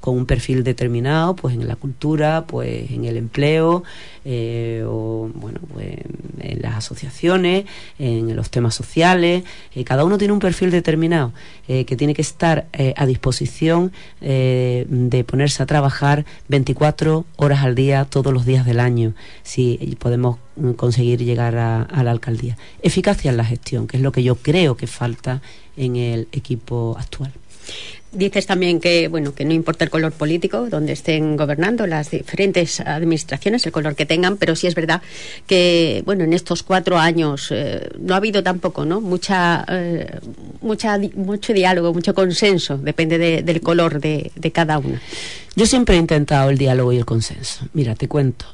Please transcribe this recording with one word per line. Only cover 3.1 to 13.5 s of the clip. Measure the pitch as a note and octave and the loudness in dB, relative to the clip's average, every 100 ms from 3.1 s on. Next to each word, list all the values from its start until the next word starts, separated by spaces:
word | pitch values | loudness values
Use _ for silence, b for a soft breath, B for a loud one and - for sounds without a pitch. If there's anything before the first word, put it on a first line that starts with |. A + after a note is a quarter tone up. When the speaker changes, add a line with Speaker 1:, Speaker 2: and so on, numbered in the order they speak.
| A2+ | -4
Speaker 1:
empleo, | A2+ B2 C#3+ D#3+ E3 F3 F3 B B B C#3+ | -4 0 2 4 4 2 -2 B B B -8
eh, | B2 A2+ A#2 A#2 A2+ A2+ | -4 -4 -4 -4 -4 -4
o, | A2+ A2 A2+ A2+ | -4 -4 -6 -6
bueno, | A2+ G#2+ - - | -10 -12 -12 -12
pues | - G2+ - - - - - | -12 -10 -10 -12 -12 -14 -12
en | - - | -8 -6
las | A2+ A2 | -6 -6
asociaciones, | - B2 C#3 - E3 F#3 F3+ F#3 G3+ B B - | -8 -10 -12 -2 2 2 2 0 -2 B B -6
en | C3 A2+ A2+ A2+ | -2 0 -2 -4
los | A2+ | -2
temas | B2 A#2 - | 0 0 -2
sociales. | - - E3+ F3+ E3+ F3+ F3+ B B | -4 2 4 6 4 2 -2 B B
Eh, | - B2 | -10 -2
cada | C3 | 2
uno | D#3+ G3+ | 4 4
tiene | G3+ | 2
un | G#3 | 2
perfil | F#3+ E3 F#3 | 2 2 2
determinado, | F3 E3+ D#3+ E3 E3+ B2 B B B - | 2 2 2 2 2 0 B B B -2
eh, | C3 A#2+ | -2 0
que | A#2+ | 0
tiene | C#3+ | 0
que | D3 | 0
estar, | D3+ - E3+ D#3 - | -2 0 2 2 -2
eh, | - C3+ - | 0 0 2
a | C#3 | 2
disposición, | A#2+ - B2 C3+ | 2 0 -2 -4